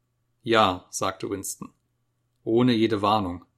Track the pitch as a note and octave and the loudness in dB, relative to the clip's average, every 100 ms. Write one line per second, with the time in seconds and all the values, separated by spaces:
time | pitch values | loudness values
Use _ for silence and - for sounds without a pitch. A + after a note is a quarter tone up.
0 | _ _ _ _ A2+ A2 G2+ F2+ _ - | _ _ _ _ 0 2 2 0 _ -8
1 | G2 - A2 G2 - - - _ _ _ | -8 -6 -10 -8 -10 -14 -16 _ _ _
2 | _ _ _ _ A2+ A2+ B2+ A2 A2 G#2+ | _ _ _ _ -2 2 4 4 2 2
3 | G2+ G#2+ F#2 F2+ _ | 2 0 -2 -10 _